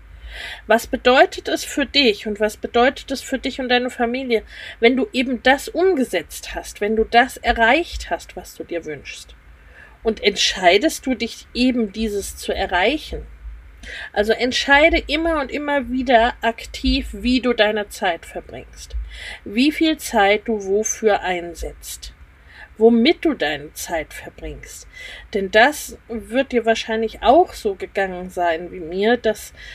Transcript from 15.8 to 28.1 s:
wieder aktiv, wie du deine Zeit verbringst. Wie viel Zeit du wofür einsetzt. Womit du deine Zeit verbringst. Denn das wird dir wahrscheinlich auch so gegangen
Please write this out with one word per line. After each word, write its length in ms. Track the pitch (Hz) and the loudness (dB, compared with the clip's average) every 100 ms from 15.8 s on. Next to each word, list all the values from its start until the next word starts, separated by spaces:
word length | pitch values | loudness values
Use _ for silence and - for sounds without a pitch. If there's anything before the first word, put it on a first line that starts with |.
| 233 | -2
wieder 440 | 254 254 233 233 - | -4 4 4 4 0
aktiv, 640 | 226 226 - - 262 262 254 | -4 -4 -10 -4 0 0 -2
wie 280 | 208 226 254 | -4 0 2
du 120 | 247 | 2
deine 360 | 240 208 214 202 | 2 2 2 -6
Zeit 380 | - 196 170 - | -4 -2 -2 -8
verbringst. 720 | 180 - - - - - - - - - - | -14 -14 -16 -16 -18 -12 -10 -10 -14 -16 -14
Wie 280 | - 202 285 | -6 0 2
viel 240 | 302 320 302 | 2 0 0
Zeit 440 | - 226 196 208 - | -2 2 4 4 0
du 180 | 214 | -4
wofür 560 | 196 202 220 - 220 196 | 0 0 0 0 2 2
einsetzt. 920 | 180 180 170 165 147 - - - - - - - - - - - | 0 -4 -6 -10 -12 -12 -16 -14 -16 -18 -20 -20 -20 -20 -20 4
Womit 460 | 226 233 240 - | 6 6 4 4
du 100 | 339 | 0
deine 380 | 233 147 147 151 | 0 -2 -4 -10
Zeit 400 | - - 170 151 | -12 -6 -6 -6
verbringst. 720 | - 170 - 160 143 - - - - - - - | -12 -16 -14 -14 -14 -16 -20 -20 -20 -18 -18 -6
Denn 160 | 208 190 | -4 2
das 480 | 214 254 294 - 220 _ | 6 6 4 -10 -14 _
wird 440 | 226 202 233 269 | -12 -2 -2 0
dir 120 | 247 | 0
wahrscheinlich 580 | 220 226 - 220 220 - | 2 0 0 -2 -2 0
auch 300 | 202 294 359 | 6 6 6
so 220 | - 214 | 0 -6
gegangen 560 | 190 185 - 196 | -4 -6 -4 -4